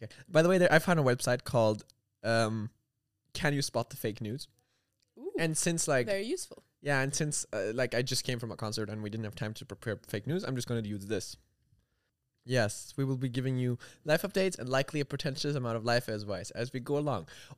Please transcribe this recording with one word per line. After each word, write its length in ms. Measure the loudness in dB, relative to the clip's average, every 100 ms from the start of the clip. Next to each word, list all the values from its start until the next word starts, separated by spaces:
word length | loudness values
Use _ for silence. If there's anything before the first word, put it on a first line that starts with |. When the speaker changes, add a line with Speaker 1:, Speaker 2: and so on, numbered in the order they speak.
Speaker 1:
okay. 100 | -14 -14 2
By 140 | 6
the 60 | 8
way, 100 | 8
there, 140 | 8
I 60 | 6
found 200 | 6 4
a 20 |
website 420 | 4 4 2 0 2
called, 400 | 4 4 4 -4 _ _ _ 0
um, 460 | 2 2 0 -6 _ _ _ _ _ _ -2
Can 200 | 0 0
You 80 |
Spot 260 | 0 -2 -4
the 60 | -4
Fake 240 | -4 -4
News? 280 | -6 -6 -10 _ _ _ _ _ _ -14
Speaker 2:
Ooh, 120 | -8 -2
Speaker 1:
And 180 | 0 0
since, 300 | 0 0 2
like, 200 | 2 2
Speaker 2:
very 180 | -2 -2
useful. 380 | -6 -6 -16 _ _
Speaker 1:
yeah, 200 | -2 0
and 140 | 2 0
since, 320 | -2 -2 -4
uh, 200 | -2 -2 0
like, 200 | 0 0
I 80 |
just 220 | 0 -2 -2
came 140 | -4
from 120 | -6
a 60 | -6
concert 320 | -6 -4 -6
and 120 | -6
we 80 | -6
didn't 140 | -6 -6
have 100 | -6
time 200 | -8 -8
to 100 | -12
prepare 320 | -10 -6 -6 -4
fake 180 | -6 -2
news, 160 | -4 -2
I'm 120 | -4
just 100 | -2
gonna 120 | -4
use 240 | -2 -6 -4
this. 300 | -4 -4 -14 _ _ _ _ _ _ _ _ _ _ -2
Yes, 480 | 2 2 0 -12 -4
we 80 | -2
will 120 | 0
be 120 | -2
giving 280 | -2 -2 0
you 220 | 0 -2 -6 -12 0
life 180 | 0
updates 360 | 2 0 0 -2
and 100 | -2
likely 320 | 0 0 -2
a 40 | -4
pretentious 500 | -4 -4 -4 -2 -2
amount 220 | -2 -2
of 80 | 2
life 240 | 2 2
advice 420 | -6 -4 -6 -6
as 220 | -6 -6
we 80 | -6
go 180 | -2 -2
along. 300 | 0 -2 -4 -14 -18